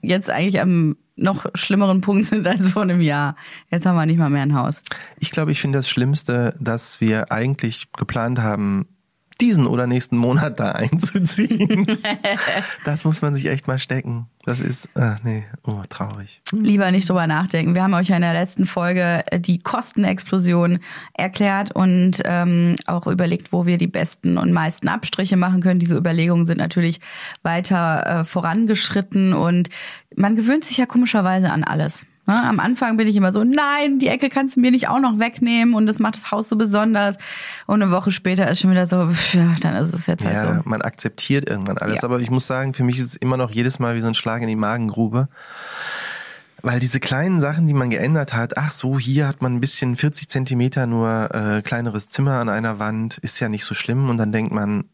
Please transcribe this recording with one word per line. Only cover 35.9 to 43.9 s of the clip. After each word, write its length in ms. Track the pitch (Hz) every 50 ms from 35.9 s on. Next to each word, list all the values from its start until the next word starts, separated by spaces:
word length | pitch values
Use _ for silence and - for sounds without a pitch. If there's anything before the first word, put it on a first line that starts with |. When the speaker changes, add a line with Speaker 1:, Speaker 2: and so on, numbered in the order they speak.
| 214
Speaker 1:
macht 200 | - 214 214 220
das 120 | 220 - -
Haus 200 | - 208 220 -
so 60 | 226
besonders." 600 | 214 226 214 202 208 214 226 220 208 202 202 202 196 - - - - - - - - -
Und 160 | - 196 214
eine 100 | 202 190
Woche 200 | 175 185 185 202
später 360 | 185 - - 185 185 185 190
ist 120 | 131 185 -
schon 100 | - 185
wieder 160 | 185 185 180
so, 240 | 175 180 180 175 160
"Pff, 240 | 175 165 - - -
ja, 220 | 180 170 170 170 156
dann 160 | - 160 -
ist 160 | 98 143 165
es 140 | 165 170 170
jetzt 180 | - 175 170 -
halt 120 | 175 -
Speaker 2:
Ja, 220 | 104 - - -
Speaker 1:
so." 40 | - - -
Speaker 2:
man 140 | 110 107 -
akzeptiert 640 | 117 - - - 110 - - - - 139 143 139 -
irgendwann 300 | 107 101 95 101 98 -
alles. 180 | - 107 110
Speaker 1:
Ja. 60 | 107 -
Speaker 2:
Aber 160 | 120 123 123
ich 100 | 123 113
muss 160 | 127 127 127
sagen, 300 | - 131 127 135 135 131
für 80 | - 131
mich 160 | 123 123 127
ist 60 | 127
es 100 | 120 -
immer 220 | - - 127 131
noch 120 | 127 127 117
jedes 300 | 104 117 120 131 131 -
Mal 160 | 127 117